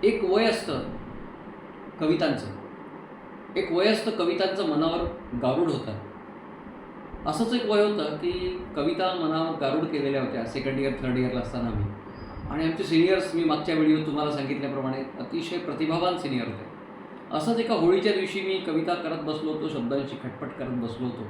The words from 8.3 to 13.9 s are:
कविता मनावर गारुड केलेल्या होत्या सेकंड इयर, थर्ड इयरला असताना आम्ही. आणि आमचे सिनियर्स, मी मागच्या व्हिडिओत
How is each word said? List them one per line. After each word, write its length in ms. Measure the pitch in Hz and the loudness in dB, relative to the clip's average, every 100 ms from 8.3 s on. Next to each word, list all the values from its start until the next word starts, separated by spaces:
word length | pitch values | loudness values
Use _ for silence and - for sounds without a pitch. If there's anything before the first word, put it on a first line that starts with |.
| 180 180 - - - | 0 -2 -4 -6 0
कविता 380 | 147 170 185 | 0 2 0
मनावर 440 | 180 160 160 165 143 | 2 0 0 0 0
गारुड 240 | 139 151 | 0 2
केलेल्या 360 | 160 151 139 139 | 0 0 2 0
होत्या 240 | 120 120 | 0 -2
सेकंड 360 | 113 139 135 135 | -4 -2 -2 0
इयर, 120 | 139 | 0
थर्ड 260 | 120 127 123 | 0 0 2
इयरला 220 | 127 127 | 2 0
असताना 280 | 117 123 117 | -2 -2 -2
आम्ही. 180 | 107 101 - - - - - - | 0 -2 -4 -12 -14 -12 -10 -6
आणि 140 | 143 | 0
आमचे 200 | 160 160 | 0 0
सिनियर्स, 500 | 160 160 175 190 156 | 2 6 6 6 2
मी 100 | 165 | 2
मागच्या 300 | 156 151 165 | 2 2 2
व्हिडिओत 320 | 160 156 | 4 6